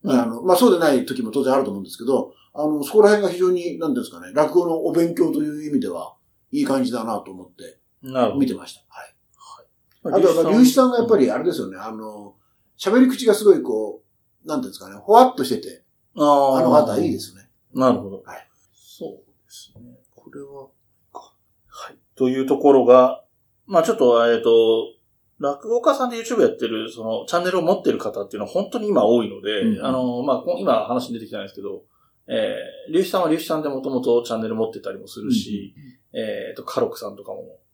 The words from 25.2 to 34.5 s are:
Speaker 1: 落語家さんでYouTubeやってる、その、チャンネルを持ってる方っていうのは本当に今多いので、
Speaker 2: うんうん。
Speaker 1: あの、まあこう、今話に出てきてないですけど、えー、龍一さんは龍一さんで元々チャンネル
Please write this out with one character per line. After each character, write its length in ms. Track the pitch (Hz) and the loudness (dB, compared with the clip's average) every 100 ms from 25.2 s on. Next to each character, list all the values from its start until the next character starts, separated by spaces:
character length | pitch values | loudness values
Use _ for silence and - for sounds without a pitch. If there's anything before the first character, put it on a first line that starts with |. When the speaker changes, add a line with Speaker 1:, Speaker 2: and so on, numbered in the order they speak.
| _ _ | _ _
Speaker 1:
落 300 | 143 143 214 | -6 -6 -4
語 120 | 240 | 0
家 140 | 269 269 | 0 0
さ 100 | 247 | -4
ん 20 | |
で 80 | 233 | -6
YouTube 240 | 226 233 | -6 0
や 80 | - | 0
っ 80 | - | 0
て 100 | 117 | -6
る、 240 | 110 113 | -6 -10
そ 120 | 113 | -10
の、 220 | 110 110 - | -8 -8 -4
チ 100 | 175 | -4
ャ 40 | |
ン 40 | 180 | -2
ネ 60 | |
ル 80 | 180 | -2
を 20 | |
持 120 | 165 | 0
っ 80 | 202 | 0
て 100 | - | 0
る 60 | 110 | -2
方 240 | 107 - | -6 -8
っ 60 | 101 | -12
て 80 | 104 | -10
い 20 | |
う 40 | |
の 40 | 101 | -6
は 60 | |
本 180 | 175 202 | -6 -6
当 60 | 233 | -6
に 100 | 208 | -2
今 160 | 160 107 | 2 4
多 180 | 120 | 2
い 60 | 107 | 0
の 120 | 98 | -8
で、 200 | 98 107 | -6 -2
Speaker 2:
う 40 | 113 107 | -2 -2
ん 20 | |
う 40 | |
ん。 40 | 135 | -4
Speaker 1:
あ 60 | |
の、 300 | 131 127 123 | -4 -4 -4
ま 120 | 139 117 | -2 -4
あ 20 | |
こ 160 | 170 175 | -2 -4
う、 40 | |
今 120 | 190 113 - | 0 0 0
話 220 | 127 - | -6 -6
に 60 | |
出 80 | 117 | -12
て 40 | 104 | -12
き 20 | |
て 60 | 107 | -12
な 60 | |
い 20 | 98 | -12
で 40 | |
す 60 | - | -12
け 60 | |
ど、 220 | 101 95 _ _ _ _ - | -12 -14 _ _ _ _ -6
え 280 | 117 107 104 - - - | -4 -4 -6 -12 -16 -4
ー、 40 | |
龍 80 | 165 | -2
一 80 | 185 | 0
さ 100 | 190 | 0
ん 20 | |
は 60 | 170 | 0
龍 80 | 165 | -2
一 80 | - | -2
さ 120 | 156 | -4
ん 60 | |
で 60 | 151 | -4
元 200 | 131 135 | -6 -4
々 360 | 131 120 120 117 | -4 2 0 0
チ 80 | |
ャ 40 | 113 | -6
ン 40 | |
ネ 60 | |
ル 80 | 110 | -4